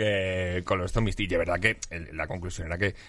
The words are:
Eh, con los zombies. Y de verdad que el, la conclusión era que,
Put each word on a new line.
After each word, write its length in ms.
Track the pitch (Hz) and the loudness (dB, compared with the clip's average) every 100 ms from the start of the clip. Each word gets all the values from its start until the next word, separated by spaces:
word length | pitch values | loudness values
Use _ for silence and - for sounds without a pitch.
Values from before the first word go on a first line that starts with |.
| 107 98 95 92 90 90 | 2 2 2 0 0 0
Eh, 40 | |
con 140 | 90 95 | 0 0
los 140 | 87 | 2
zombies. 280 | 117 110 98 | 2 2 2
Y 60 | 95 | 0
de 120 | 85 | 2
verdad 220 | 85 90 | 2 2
que 200 | 110 - - | 2 0 -6
el, 260 | 85 80 78 | -8 -8 -6
la 120 | 78 | -4
conclusión 400 | 92 87 - 80 | -4 -6 -6 -4
era 100 | 87 | 0
que, 160 | 98 - | 0 0